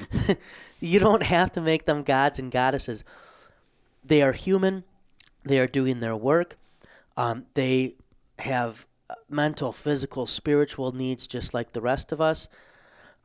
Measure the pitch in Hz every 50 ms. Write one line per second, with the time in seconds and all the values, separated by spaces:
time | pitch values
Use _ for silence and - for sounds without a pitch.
0 | - - - - - - 190 - - - - - - - - - - 165 175 202
1 | 185 220 202 214 175 - 185 170 185 - - 175 165 160 160 160 - - 147 147
2 | 139 - 135 131 139 147 - - 131 127 117 123 127 131 135 131 - - 113 104
3 | - - - - - - - - - _ _ _ _ _ _ _ _ _ _ _
4 | - - 156 147 139 135 123 - - 190 190 190 190 190 190 190 180 _ _ _
5 | _ _ _ - - - _ _ - 139 139 135 127 127 - 139 131 131 127 123
6 | 117 113 113 107 110 135 151 170 175 - - _ _ _ _ _ _ - - _
7 | _ _ - - 123 117 117 123 - _ - 143 131 131 131 131 131 127 - _
8 | - _ _ _ _ _ _ - - 127 135 123 120 117 110 - - _ _ _
9 | _ - - - _ - 143 147 147 156 147 - 147 123 107 - - 147 147 135
10 | - - - 139 123 110 - - - 151 147 143 147 143 - - 131 127 127 127
11 | 131 131 131 120 - - - 123 - - - 120 120 - - 120 107 120 135 139
12 | - - 160 147 160 160 160 - - - _ - - _ _ _ _ _ _ _
13 | - - _ _